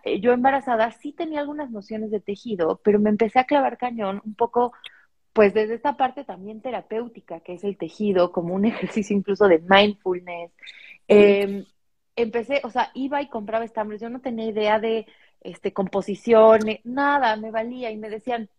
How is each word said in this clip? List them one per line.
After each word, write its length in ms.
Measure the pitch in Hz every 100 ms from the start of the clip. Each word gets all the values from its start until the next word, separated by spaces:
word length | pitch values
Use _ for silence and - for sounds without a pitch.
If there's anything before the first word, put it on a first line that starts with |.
eh, 160 | 208 208
yo 100 | 233
embarazada, 580 | 247 262 269 262 226 226
sí 200 | - 294
tenía 280 | - 330 294
algunas 280 | 285 294 277
nociones 400 | 214 202 220 220
de 100 | 208
tejido, 580 | - 202 240 190 165 160
pero 160 | 208 208
me 100 | 208
empecé 300 | 214 220 254
a 60 | 254
clavar 320 | 285 262 233
cañón 440 | 247 233 196 202 220
un 100 | 208
poco, 380 | 233 240 240 - - _ _ _ _
pues, 200 | - 202
desde 220 | 214 214 233
esta 220 | 285 247
parte 260 | 262 269
también 380 | 269 185 196 220
terapéutica, 800 | 254 214 - 220 240 - _ 165
que 120 | -
es 100 | 180 202
el 120 | 190
tejido, 540 | 160 - 208 185 175
como 240 | 175 170 190
un 100 | 214
<laughs> 0 |
ejercicio 500 | - 185 226 196 202
incluso 300 | 196 196 202
de 120 | 165
mindfulness. 920 | 170 196 208 202 190 180 180 170 170 _ - - - - -
Em, 580 | 208 202 101 101 196 - _ _ _ _ -
empecé, 460 | 233 233 226 277
o 60 | 240
sea, 200 | 247 220 247
iba 260 | 269 285
y 80 | 294
compraba 360 | 226 208 220 226
estambres, 360 | 226 214 208
yo 80 | 233
no 120 | 254
tenía 240 | 254 226 220
idea 320 | 214 208 214
de, 260 | 226 220 214 _ _ _
este, 320 | - 170 196
composición, 960 | - 190 196 196 190 240 226 220 220 214
eh, 120 | 214 240
nada, 500 | 254 285 285 240 214
me 140 | 220
valía, 400 | 220 233 254 240
y 60 | 214
me 120 | 214
decían, 400 | 214 254 233 214